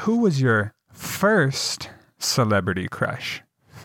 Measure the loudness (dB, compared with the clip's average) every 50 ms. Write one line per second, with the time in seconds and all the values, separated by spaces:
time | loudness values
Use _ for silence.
0 | -2 0 0 2 2 2 2 4 4 4 4 2 2 -2 _ _ _ _ -18 -14
1 | -12 -8 -4 0 2 4 4 4 2 2 0 -4 -4 -6 -6 -8 -12 -16 -18 -20
2 | _ _ _ -8 -6 -2 0 2 2 4 2 2 2 0 -2 -4 -4 -6 -4 -4
3 | -4 -4 -6 -8 -10 -10 -12 -12 -14 _ _ _ _ _ -20 -20